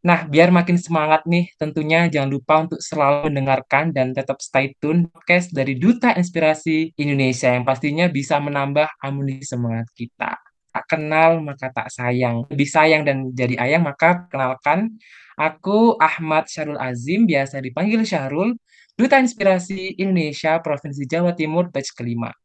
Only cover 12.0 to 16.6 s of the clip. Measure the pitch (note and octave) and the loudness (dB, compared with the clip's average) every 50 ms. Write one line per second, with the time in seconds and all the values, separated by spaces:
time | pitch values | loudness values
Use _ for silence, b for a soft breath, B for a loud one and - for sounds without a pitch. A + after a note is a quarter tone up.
12 | B2 B2 B2 B2 B2+ A#2+ A#2 A#2 A#2 - - C#3 C#3+ C#3+ - D#3+ D#3 D#3+ D#3 D#3 | -4 -2 0 0 0 0 0 -4 -6 -6 -2 -2 -2 2 4 4 4 6 4 4
13 | D3 D3 C#3 C3+ C3+ B2+ B2+ B2+ B2 A#2+ B2+ - B2+ C3 D3+ E3+ E3+ D3 C#3 _ | 2 0 -2 -2 -4 -6 -4 -2 -2 -2 -2 -2 0 0 2 2 0 0 0 _
14 | D#3+ E3+ F3+ F3+ F3+ _ - C3+ C3 B2+ C3 - _ D3 D#3 F#3 A3 A3+ A3 B | 2 2 2 0 -4 _ -6 -4 -2 -4 -4 -4 _ 0 0 0 -2 -4 -8 B
15 | B B B B B B B B D3+ D#3 D#3 _ - F#3+ G3+ G#3+ A3+ A#3+ A#3 A#3 | B B B B B B B B -4 -4 -4 _ -4 0 2 4 4 4 4 4
16 | D#3+ D#3 - - E3 D#3 D#3 D#3 - - - E3 | 2 0 0 -4 -4 0 0 0 -2 -2 -10 -10